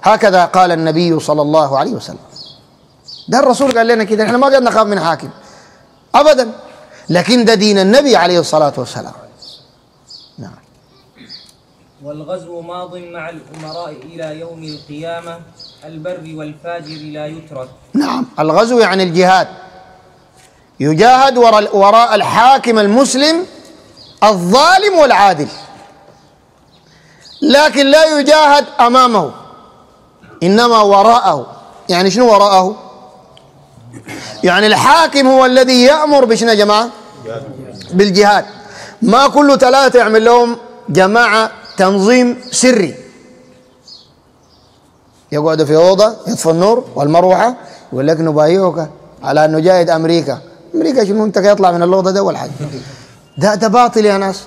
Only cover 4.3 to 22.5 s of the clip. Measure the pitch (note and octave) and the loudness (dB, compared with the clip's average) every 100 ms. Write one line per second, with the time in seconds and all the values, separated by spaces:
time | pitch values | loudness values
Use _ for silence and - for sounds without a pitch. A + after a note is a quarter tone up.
4.3 | B3 C#4 C4+ B3 G#3+ G#3+ G3+ E3 D#3+ C#3+ | 0 2 2 0 -2 -2 -2 -4 -6 -8
5.3 | - - - _ _ _ _ _ B3 D4 | -20 -20 -20 _ _ _ _ _ 2 2
6.3 | C4+ A#3 A3 - - - - - E3+ F3+ | 2 0 -8 -20 -20 -20 -20 -4 -4 0
7.3 | B3 A3+ A3+ G#3+ G3+ F#3+ B3 D4 F#3 F3 | 0 2 2 2 0 2 2 2 0 0
8.3 | F3 D3 D#3 D3 C3 B2 A#2+ F#2+ - - | -2 -2 0 -2 -4 -12 -12 -16 -20 -20
9.3 | _ - - _ _ _ _ _ - - | _ -20 -20 _ _ _ _ _ -20 -20
10.3 | - G2 - _ _ _ _ _ _ - | -20 -20 -20 _ _ _ _ _ _ -20
11.3 | - _ _ _ _ _ _ C#3+ D3+ D3+ | -20 _ _ _ _ _ _ -20 -18 -12
12.3 | F3+ E3 E3+ E3 F3 F3 F3+ F3 E3+ D#3+ | -14 -12 -18 -16 -16 -14 -18 -18 -16 -16
13.3 | D#3+ D3 D#3 D#3 E3 E3+ D3+ D#3 E3 D#3 | -18 -20 -20 -16 -14 -16 -18 -20 -16 -16
14.3 | D#3 E3 E3 D#3+ D3+ - D3 E3 E3+ E3+ | -14 -18 -18 -18 -20 -18 -16 -14 -14 -14
15.3 | E3+ E3 _ - _ D3+ D#3+ E3+ F3+ D#3+ | -20 -20 _ -20 _ -20 -16 -14 -14 -14
16.3 | D#3 D3+ D3+ E3+ E3+ D3+ D#3 D3+ D3+ D3+ | -16 -16 -16 -14 -14 -14 -18 -16 -14 -14
17.3 | D#3+ D#3 C#3+ C3 - _ - C#4+ B3 B3 | -14 -18 -16 -18 -20 _ -6 -4 -6 -8
18.3 | - D#3 D#3+ A3+ B3 G#3 F#3+ F#3 E3 F3+ | -6 -2 0 0 0 0 0 -2 0 2
19.3 | F#3 D#3+ - - - - - _ _ _ | 2 0 -10 -20 -20 -20 -20 _ _ _
20.3 | _ _ _ _ _ C#3 D#3 A3 B3+ C4+ | _ _ _ _ _ -4 2 4 4 2
21.3 | B3 A#3 G#3+ G#3 G3+ G3 A3+ A#3 G#3+ F3+ | 2 2 2 0 0 4 4 2 0 -2
22.3 | - A#3+ | 2 4